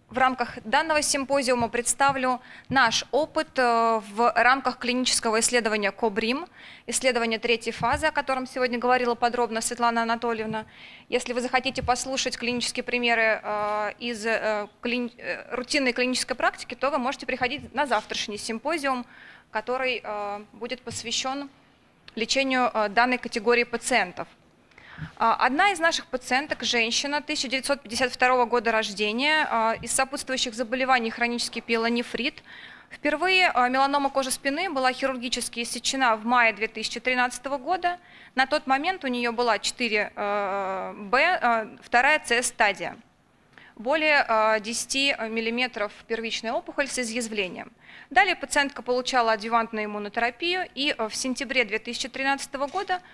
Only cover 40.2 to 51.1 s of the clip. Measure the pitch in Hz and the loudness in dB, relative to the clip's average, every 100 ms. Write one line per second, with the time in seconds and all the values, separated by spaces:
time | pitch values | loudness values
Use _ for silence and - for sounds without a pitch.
40.2 | 202 208 202 196 190 190 190 185 202 247 | -2 -2 -2 -2 -4 -4 -6 -10 0 4
41.2 | 320 370 247 226 220 - - 240 269 302 | 4 4 2 2 -2 -10 0 4 4 4
42.2 | - 233 247 - 214 190 170 - - _ | 2 0 0 2 2 2 -6 -10 -18 _
43.2 | _ _ _ - - - 226 311 311 294 | _ _ _ -20 -20 -8 -2 2 4 4
44.2 | - 220 214 220 208 233 - 269 277 - | 4 2 4 2 -2 -6 -4 0 0 0
45.2 | 220 226 226 233 254 233 208 - - 226 | -4 -4 -2 -2 -2 -2 -6 -8 -8 -6
46.2 | 226 - 226 285 - 302 277 262 240 226 | -4 -6 -4 -4 -4 -4 -4 -2 -4 -4
47.2 | 226 208 185 - - - - - - 311 | -4 -4 -4 -6 -16 -18 -20 -20 -2 4
48.2 | 392 349 - 294 285 - 240 247 247 254 | 4 2 -2 0 0 -2 -4 -2 0 2
49.2 | 226 220 220 233 220 214 208 208 208 233 | 2 2 2 0 0 -2 -4 -6 -6 -2
50.2 | 233 247 339 370 349 - 285 - 220 | -2 -2 -2 -2 -4 -4 -2 -2 -4